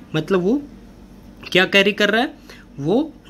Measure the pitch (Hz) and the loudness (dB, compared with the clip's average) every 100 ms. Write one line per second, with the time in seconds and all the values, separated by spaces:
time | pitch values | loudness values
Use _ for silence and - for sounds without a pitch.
0 | - 156 156 190 175 277 - - - - | -6 -6 0 0 2 -2 -4 -16 -20 -20
1 | - - - - - 180 185 196 196 202 | -20 -20 -20 -20 -2 2 4 4 2 2
2 | 208 220 285 - - - - - 143 220 | 0 2 -2 -6 -20 -20 -20 -8 -2 0
3 | 311 - - | -2 -8 -6